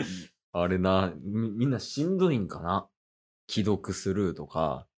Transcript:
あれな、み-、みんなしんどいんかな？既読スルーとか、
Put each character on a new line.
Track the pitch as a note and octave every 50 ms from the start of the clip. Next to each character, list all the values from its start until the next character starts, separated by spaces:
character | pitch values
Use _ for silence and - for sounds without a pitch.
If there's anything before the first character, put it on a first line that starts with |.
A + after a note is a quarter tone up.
| - D#2+ F#2 F2+ F2 - _ _ _ _
あ | - F2 F2 F2+
れ | F#2 F#2
な、 | F#2 F#2 F#2+ F#2+ F#2+ F2+ E2
み-、 | D2 C2 G2 G#2 A2 A2+ A2+
み | G2+ A2+ A#2+
ん | C#3
な | B2+ A2
し | - - - C#3
ん | D3+ F3 F#3+
ど | F#3 F#3 F3
い | C#3+ A#2
ん | F#2+ F2
か | F2 E2
な？ | E2 E2+ F#2 G2 - - _ _ _ _ _ _ _ _ _ _ _ -
既 | - A#2 G2
読 | G#2 G2+ F#2+ - -
ス | F#2 - - G2 F#2+
ル | G2+ G2+ F2
ー | D#2+
と | - D2+
か、 | - - D#2+ D#2+ D2+ C2 B1+ - _ _